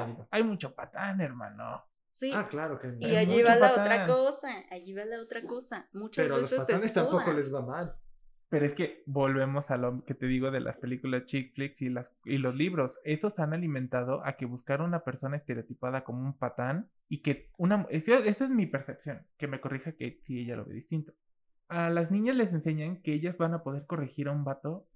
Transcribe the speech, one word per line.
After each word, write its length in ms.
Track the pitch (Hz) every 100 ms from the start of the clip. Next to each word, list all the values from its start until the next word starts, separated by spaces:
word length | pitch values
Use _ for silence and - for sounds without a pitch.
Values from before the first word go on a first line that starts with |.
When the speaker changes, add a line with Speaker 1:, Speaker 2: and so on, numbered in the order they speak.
| 117
Speaker 1:
mérito. 220 | 117 -
Speaker 2:
hay 120 | 214
mucho 320 | 226 190 139 -
patán, 460 | - - 196 190
hermano. 640 | 147 120 104 104 113 - - _ _
Speaker 3:
Sí. 200 | - 262
Speaker 1:
Ah, 140 | 208 -
claro 280 | 147 160 139
que 80 | 127 120
Speaker 3:
Y 60 | 120
Speaker 1:
hay 100 | 220
Speaker 3:
allí 160 | 175 233
Speaker 2:
mucho 100 | 233
Speaker 3:
va 80 | 233
la 140 | 262
Speaker 2:
patán. 120 | 247 208
Speaker 3:
otra 220 | 226 262
cosa, 400 | 254 269 285 277 202 -
allí 240 | 180 180
va 120 | 196 214
la 160 | 233
otra 240 | 226 233 233
cosa. 420 | 240 247 208 -
Muchas 300 | 196 220 - 151
Speaker 1:
Pero 100 | 135
a 40 |
los 120 | 135
Speaker 3:
veces 140 | - 131
se 60 |
Speaker 1:
patanes 200 | 190 220
tampoco 240 | 190 - 175
Speaker 3:
escudan. 200 | 208 147
Speaker 1:
les 160 | 135
va 80 | 135 123
mal. 300 | 151 170 - - - - - _
Speaker 2:
Pero 160 | 151 147
es 80 |
que 280 | 147 170 - -
volvemos 680 | 139 135 135 135 139 -
a 60 | 127
lo 260 | 123 127
que 100 | -
te 120 | 123 127
digo 260 | 127 131
de 80 | 131
las 160 | 120 -
películas 480 | 123 127 131 127
chick 320 | 127 139 127 -
flicks 260 | 135 -
y 60 | 131
las, 180 | 123 120 _ 110
y 120 | 135
los 160 | 127
libros. 400 | 131 175 175 127 - 151
Esos 340 | 151 208 -
han 140 | 151
alimentado 720 | 165 165 135 127 127 123 135 139
a 100 | -
que 100 | 123
buscar 360 | 123 - 139
una 240 | 170 170 147
persona 320 | - 135 147
estereotipada 680 | - 117 - - 127 131
como 160 | 131 123
un 160 | 135 -
patán 520 | 123 - 127 165 254 _ _
y 140 | 151
que 280 | 147 135 - -
una, 300 | 175 208 170
eso, 240 | 156 190
eso 300 | 247 214 208
es 60 | 269
mi 160 | 247 175
percepción, 600 | 131 135 - 147 127 - _
que 100 | 147
me 140 | 131
corrija 320 | 127 131 165
que 260 | - 123 - -
si 160 | 123
ella 160 | 120 113
lo 80 | -
ve 80 |
distinto. 400 | 113 - 160 151 _ _ _ _ _ _
A 200 | 170 170
las 220 | 170 165
niñas 240 | 202 226 254
les 160 | 202
enseñan 500 | 160 160 156 156 180
que 120 | -
ellas 240 | 151 170 175
van 160 | 165
a 100 | 165
poder 220 | 139 139 143
corregir 420 | 165 135 - 143
a 60 |
un 100 | 147
vato 420 | 139 135 147 180 -